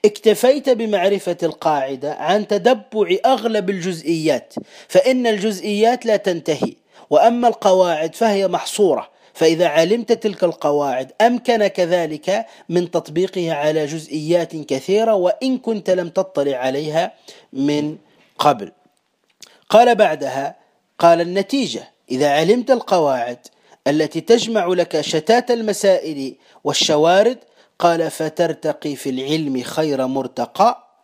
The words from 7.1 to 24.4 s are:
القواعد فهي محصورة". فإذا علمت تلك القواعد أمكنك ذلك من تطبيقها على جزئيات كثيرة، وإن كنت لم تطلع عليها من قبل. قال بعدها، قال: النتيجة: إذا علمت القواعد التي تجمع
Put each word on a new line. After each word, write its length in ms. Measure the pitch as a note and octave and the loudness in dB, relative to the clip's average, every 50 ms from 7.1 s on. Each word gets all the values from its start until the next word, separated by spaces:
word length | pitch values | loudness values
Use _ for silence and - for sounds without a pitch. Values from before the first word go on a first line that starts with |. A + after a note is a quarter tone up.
| - D3 E3 A#3 A#3+ A#3+ A#3+ | 2 4 4 4 4 4 2
القواعد 680 | A#3 A3+ - - G3+ F#3 F#3 F#3 F3 E3 D3+ D#3+ E3 E3 | 0 0 2 2 2 4 4 4 2 0 -2 -4 -6 -4
فهي 320 | - A#3 A3 G3+ G3 G3 | -2 0 0 2 0 0
محصورة". 640 | F#3 F3 D#3 - - - - G#3 F3 C3 A2+ - - _ _ _ _ _ | -2 -2 -4 -6 -6 -2 0 2 2 2 0 -4 -12 _ _ _ _ _
فإذا 340 | - E3 D#3+ E3+ D#3+ F3 | 2 2 2 4 4 0
علمت 440 | E3 D3 D#3+ E3 F3 G#3 A#3 A3+ - | 2 2 2 2 2 0 -2 0 -2
تلك 320 | A#3 A3+ - A3 F#3+ - F#3+ | -2 0 0 -6 -2 0 -2
القواعد 680 | E3+ E3 - - D3 D3 D3 C#3+ C#3 B2+ B2+ C3 C3 - _ | -2 -2 -2 -4 -2 0 0 0 -2 -2 -4 -6 -8 -2 _
أمكنك 580 | G#3+ A#3+ B3 A#3+ A#3+ - A#3 A3 G#3 G3 G3 - | 2 2 2 0 -2 -2 0 2 0 0 0 -2
ذلك 680 | F3+ E3 F3+ F3+ E3+ D#3 D#3 D3+ - - F#3+ A3 A3 - - - - - | 0 0 0 0 0 -2 -6 -8 -4 -4 -4 -4 -4 -10 -16 -20 -12 -2
من 220 | E3 F3 F3 E3 | -2 -2 -2 0
تطبيقها 640 | - E3+ - - D3+ E3+ F#3 F#3+ - F#3+ F3 E3 D#3+ | -4 -4 -4 -2 -4 -2 -2 -2 -2 -4 -4 -4 -4
على 320 | C#3+ D3 D3+ D#3 D#3+ D3+ | -2 -2 0 0 0 -2
جزئيات 680 | C#3 D#3 E3 D#3 - C3+ D#3 D3+ D#3 E3+ F3 E3 E3 - | -4 -6 -10 -10 -8 -8 -8 -2 0 0 0 0 -2 -8
كثيرة، 580 | D#3+ C#3+ - C#3 C3+ - - F#3+ G#3+ A3+ A3+ G#3+ | -12 -6 -6 -6 -6 -2 0 0 0 2 2 2
وإن 440 | G3 F3+ F3+ D#3+ - C4 C4 C4 | 2 2 0 0 0 -2 -4 -4
كنت 320 | - - A#3 A3+ G#3 - - | -2 -4 -4 -6 -4 -2 -2
لم 200 | F#3 F#3 F3 E3+ | -2 -2 -2 -4
تطلع 480 | - F#3+ F#3 F#3+ - D3+ C#3 C#3+ C3+ | -4 -6 -6 -4 -4 -4 -2 -2 -4
عليها 560 | B2 B2+ C3 C3 C#3 D#3 D#3 D3+ D#3+ F3+ - - _ _ - - - _ _ - | -2 -4 -4 -4 -4 -6 -2 -2 -2 -2 -2 -6 _ _ -20 -20 -20 _ _ -8
من 440 | C3+ C#3 D3 D3 D3 D3+ D3+ D#3 - _ _ _ _ _ _ _ - | -4 -2 0 0 -2 -2 -4 -8 -10 _ _ _ _ _ _ _ 0
قبل. 320 | - D3+ C#3 A2+ G2+ - _ _ _ _ _ _ _ _ _ _ _ _ _ _ - _ _ _ _ _ | 0 0 0 0 -6 -14 _ _ _ _ _ _ _ _ _ _ _ _ _ _ -20 _ _ _ _ _
قال 260 | - G#3+ A#3+ A#3+ A#3 | 6 6 6 6 6
بعدها، 600 | G3 G#3+ E3+ D#3 C#3+ C#3 C3+ B2+ C#3 C#3 D3 - _ _ _ _ _ _ _ _ _ | 4 2 2 2 -2 -6 -6 -6 -6 -6 -8 -10 _ _ _ _ _ _ _ _ _
قال: 220 | - E3+ E3+ E3 | 4 4 6 4
النتيجة: 680 | E3+ E3+ F3+ G3 G3 G3 - C#4 B3 D3+ A#2 G#2 - - _ _ _ _ | 2 -2 -2 -4 -2 -2 -2 -2 -2 -4 -6 -10 -14 -16 _ _ _ _
إذا 200 | B2+ B2+ D3 C#3+ | -4 0 0 2
علمت 400 | C#3+ D3+ D#3+ E3+ A3+ B3 A#3 - | 2 2 2 2 2 0 2 0
القواعد 760 | C4 A#3+ - - G3 F3+ D#3 C#3+ C3+ B2 A#2 B2 A#2+ A#2+ _ - _ _ _ _ - _ _ | 0 0 2 0 0 2 2 2 0 0 -2 -6 -8 -12 _ -20 _ _ _ _ -20 _ _
التي 340 | C#3 C#3+ D3+ D#3 D3 - - | -2 0 0 0 -2 -4 -8
تجمع 440 | - - A#3 A#3+ | 2 2 2 2